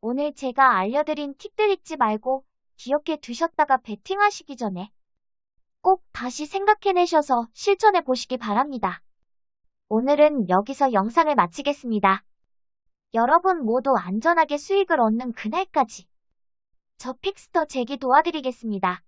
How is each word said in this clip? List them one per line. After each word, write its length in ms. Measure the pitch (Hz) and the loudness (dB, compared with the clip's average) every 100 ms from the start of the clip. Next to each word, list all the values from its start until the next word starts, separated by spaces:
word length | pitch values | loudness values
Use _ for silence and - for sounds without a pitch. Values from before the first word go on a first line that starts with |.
오늘 340 | 214 254 294 | -6 -4 -4
제가 420 | 285 269 254 269 202 | -6 -8 2 4 4
알려드린 580 | 196 269 302 302 285 277 | 0 -2 -2 -4 -6 -10
팁들 340 | 427 - 427 | -16 -2 0
잊지 260 | 381 - 302 | 0 -6 -2
말고 480 | 226 214 247 269 _ _ _ _ | 0 0 -4 -4 _ _ _ _
기억해 400 | 240 285 294 302 | -4 -2 -2 -8
두셨다가 560 | - 233 330 - 294 262 | -8 -4 -4 -2 0 0
베팅하시기 800 | - 208 - 392 415 - - 269 | -2 -14 -8 0 0 -2 -16 -8
전에 340 | 226 180 202 _ _ _ _ _ _ _ _ _ | -8 -8 -12 _ _ _ _ _ _ _ _ _
꼭 220 | 359 381 _ | 0 0 _
다시 340 | - 247 254 302 | -12 -10 -8 -8
생각해내셔서 1000 | 392 403 427 403 359 349 320 294 247 233 | -2 0 2 2 2 2 2 2 -2 -2
실천해 480 | - - 392 440 370 | -6 0 4 4 4
보시기 340 | 285 254 - 254 | 0 -4 -2 -8
바랍니다. 680 | 226 208 285 262 190 175 _ _ _ _ _ _ _ _ _ | -2 -2 -2 -4 -6 -6 _ _ _ _ _ _ _ _ _
오늘은 600 | 220 254 294 302 294 180 | -2 2 4 4 4 0
여기서 440 | 180 214 269 277 | 0 0 -2 2
영상을 420 | 214 202 277 311 | 2 2 2 2
마치겠습니다. 880 | 269 175 220 277 285 247 214 196 190 _ _ _ _ _ _ _ _ _ | 2 0 -2 -6 -4 -4 0 2 0 _ _ _ _ _ _ _ _ _
여러분 500 | 226 240 330 359 349 | -2 2 2 2 -2
모두 300 | 226 240 269 247 | 0 -2 0 -2
안전하게 640 | 170 202 311 339 311 294 | 0 -2 0 2 0 -2
수익을 420 | - 392 381 320 | -2 -2 2 2
얻는 320 | 226 226 254 | 2 0 -6
그날까지 760 | 226 214 311 381 302 240 - - _ _ _ _ _ _ _ _ _ | -8 -6 -6 -2 -2 -2 -4 -20 _ _ _ _ _ _ _ _ _
저 160 | 247 | -12
픽스터 520 | 254 381 392 - - 311 | -8 -8 -8 -6 -4 -2
제기 300 | 262 240 269 | -4 -6 -6
도와드리겠습니다. 1040 | 269 269 339 320 262 240 226 202 190 180 | 2 2 2 -4 -6 -8 -8 -2 -2 -2